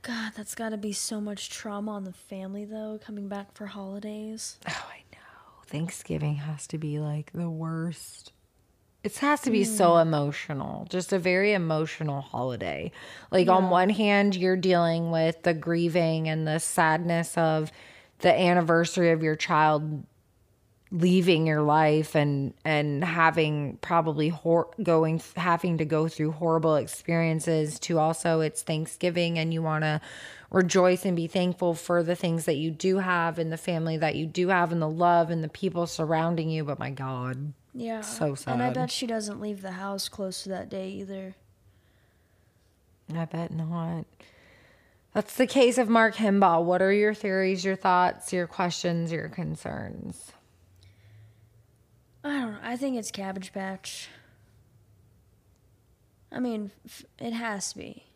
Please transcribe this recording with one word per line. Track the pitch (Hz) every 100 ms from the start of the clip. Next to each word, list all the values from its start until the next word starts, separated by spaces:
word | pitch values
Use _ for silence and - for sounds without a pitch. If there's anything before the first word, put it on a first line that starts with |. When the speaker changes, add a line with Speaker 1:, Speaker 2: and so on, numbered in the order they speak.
Speaker 1:
God, | - 233 220 220
that's | 208
gotta | - 226 214
be | 208
so | 196 - 214
much | 208 202 -
trauma | - 226 202 214
on | 208
the | 190
family, | 180 - 190 190 202 208
though, | 220 214 214
coming | - 208 202
back | 202 202
for | - 208
holidays. | 202 190 196 214 214 214 220 - - -
Speaker 2:
Oh, | - -
I | - _
know. | - - - - _ -
Thanksgiving | 151 170 - - 156 151 147
has | 147 151 -
to | 156
be, | 156 147
like, | 151 151 151
the | 170 170
worst. | 160 160 165 165 160 - - - _ _ _ _ _ _ _
It | 208 -
has | 285 294
to | 269
be | -
so | 202 214 175
Speaker 1:
Mm. | 170
Speaker 2:
emotional. | 165 151 143 143 - 143 143 - -
Just | 185 175
a | 190
very | 180 180 208
emotional | 202 165 156 156 - 156 139
holiday. | 139 117 127 120 90 71 80 - - - -
Like, | 190 180
on | 185
Speaker 1:
Yeah. | 185
Speaker 2:
one | 175 185
hand, | 202 208 202 202 185
you're | 185 185
dealing | 185 175 170 165 165
with | 165 160 165
the | -
grieving | 165 156 170 170 170 165 160 160
and | 156 156
the | 156
sadness | - - 160 156 170 170 165 -
of | 160 156 156 - - - _ _
the | 180
anniversary | - 180 175 165 165 170 - 170
of | 160
your | 156 156
child | - 160 156 151 151 151 - _ _ _ _ _ _ _ _
leaving | 180 180 185 180 160 160
your | 151
life | 151 151 156 156 151 156
and, | 147 139 139 - 156
and | 151 147 143
having | 170 165 160 160 156 151 143 -
probably | - 170 160 151 156
hor-, | 165 165 170 165 -
going, | 190 165 160 160 - -
having | 175 170 180 165
to | 156
go | 156 160
through | - 156
horrible | 156 170 165 160 151
experiences, | 123 - - 170 165 160 160 160 151 156
to | - 165
also | 156 165 170 160
it's | 156 -
Thanksgiving | - 156 160 - 180 175 170 165
and | 160
you | 165
wanna | 160 156 156 151 - - - - -
rejoice | 185 180 190 180 180 202
and | 170
be | 165
thankful | 196 180 175 175 165
for | - 175
the | 165 175
things | 180 165 156
that | 143
you | 160
do | 156 190 190
have | 185 175 165 165
and | 160
the | 160
family | - 170 165 160
that | 156 147
you | 160
do | 165 180
have | 185 175
and | 170
the | 156
love | 160 175 175 165
and | 165
the | 156
people | - 190 170 170
surrounding | - 156 160 165 170 160
you. | 156
But | 147 143
my | 131
God. | 135 135 131 127 127 147 - _
Speaker 1:
Yeah. | 254 233 220
Speaker 2:
So | 214 - 156 135 -
Speaker 1:
And | 233
I | 247
Speaker 2:
sad. |
Speaker 1:
bet | 254 254
she | - 240
doesn't | 226 208 202
leave | 214 202
the | 190
house | 185 196 196 -
close | - 190 180
to | 196
that | 185 -
day | 196 190
either. | 196 196 196 190 190 _ _ _ _ _ _ _ _ _ _ _ _ _ _ _ _ - 160
Speaker 2:
I | 165
bet | 165 170
not. | 160 160 170 165 170 - _ - _ _ _ _ _ _ _ _
That's | 214 - -
the | 262
case | 269 247 240
of | 220
Mark | 226 220 214
Himbaugh. | 214 196 190 165
What | 170 180
are | 190
your | 202 208
theories, | 208 208 190 190 190
your | 190 190
thoughts, | 190 180 180 - -
your | 180 170
questions, | - 180 - 180 170 165
your | 165 156
concerns? | - 156 156 - - - - - - - - _ _ _ _ - _ - - - _ _ _ _ _ _ _ _ _
Speaker 1:
I | 294 285
don't | 233
know. | 208
I | - 240
think | 269 247
it's | 202
Cabbage | - 196 190 185
Patch. | 202 190 190 - - - - _ _ _ _ _ _ _ _ _ _ _ _ _ _ _ _ _ _ _ _ _
I | 247
mean, | 247 220 202 _ -
f-, | - - _
it | 233
has | 226 233 202 -
to | -
be. | - - _